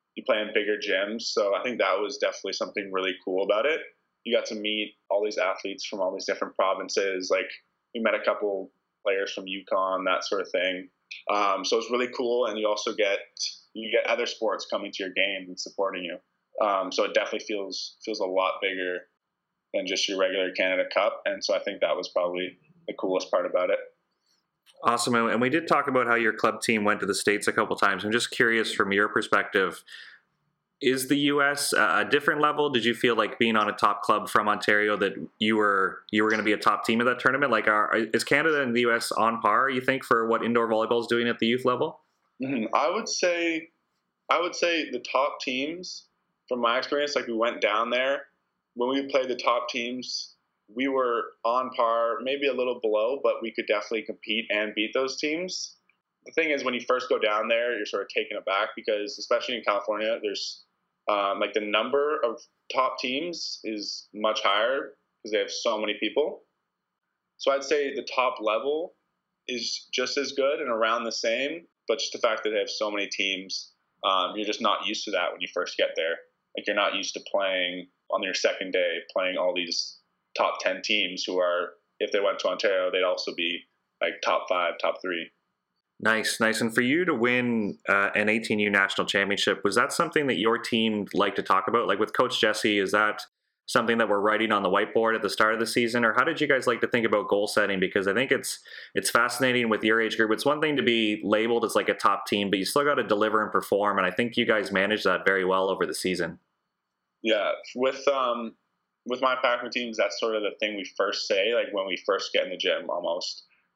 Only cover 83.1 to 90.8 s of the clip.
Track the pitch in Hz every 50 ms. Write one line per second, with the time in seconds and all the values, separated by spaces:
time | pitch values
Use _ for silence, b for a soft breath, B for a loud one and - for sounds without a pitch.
83.1 | 90 90 - 98 - 87 85 85 87 87 - _ _ _ _ _ _ - - 85
84.1 | - - - - 87 - - - 92 90 87 82 80 - - 82 - - - 92
85.1 | 87 85 82 - _ _ _ _ _ _ _ _ _ _ _ _ _ - - 110
86.1 | 113 110 101 - - - 113 110 110 - 123 113 113 123 123 123 143 170 185 175
87.1 | 156 113 117 123 123 123 123 120 117 113 104 92 - - - - 98 98 98 101
88.1 | - 104 107 107 110 117 113 - 113 104 104 104 101 98 98 95 - - 92 -
89.1 | - 101 98 95 101 92 - 107 95 - - 104 95 117 131 143 - - 170 160
90.1 | - 160 143 135 110 85 104 113 117 117 117 - 120 113